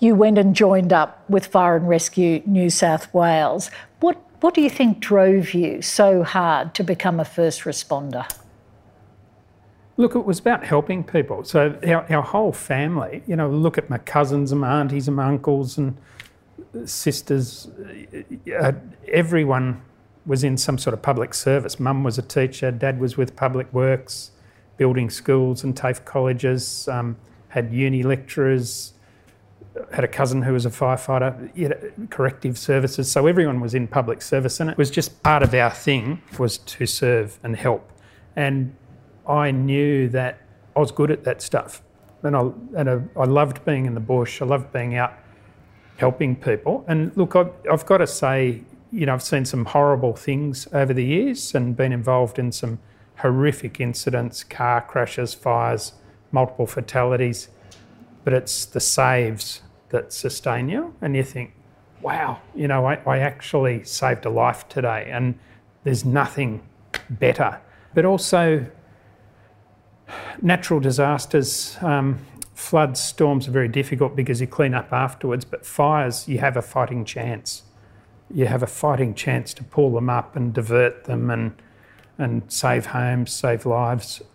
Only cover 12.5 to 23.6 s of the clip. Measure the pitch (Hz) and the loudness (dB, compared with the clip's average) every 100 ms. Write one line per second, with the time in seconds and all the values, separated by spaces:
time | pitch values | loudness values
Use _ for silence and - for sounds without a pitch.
12.5 | - - 131 151 170 92 - - 165 147 | -2 -4 -2 -2 -2 -4 -8 -4 -2 0
13.5 | 147 160 - - 123 - 147 143 143 139 | 2 0 0 -4 -4 -2 0 2 2 0
14.5 | 143 131 147 139 139 135 139 135 139 143 | 0 0 0 0 -2 -2 0 0 0 0
15.5 | 139 131 151 135 131 - - - _ _ | 0 -2 -4 -4 -6 -14 -20 -20 _ _
16.5 | - - 233 240 - 160 - - 139 120 | -20 -18 -14 -12 -6 -4 -4 -2 -2 -2
17.5 | - - - - - - - - - - | -8 -18 -18 -18 -18 -16 -16 -14 -14 -8
18.5 | - 127 135 - - - 160 165 170 143 | -2 -2 -2 -8 -18 -2 0 2 2 2
19.5 | 127 127 120 - _ _ _ - 135 139 | 2 0 -4 -12 _ _ _ -4 0 0
20.5 | 131 - 131 - 110 - 123 113 - 139 | 0 -2 -2 -2 -2 0 0 -2 -2 2
21.5 | 139 113 - 131 135 135 113 - 151 131 | 2 0 -4 -2 0 -2 -4 -4 -2 -2
22.5 | - 131 120 139 127 127 127 131 - 135 | -2 -4 -2 -2 -2 -2 -2 -4 -2 -2
23.5 | 131 | -2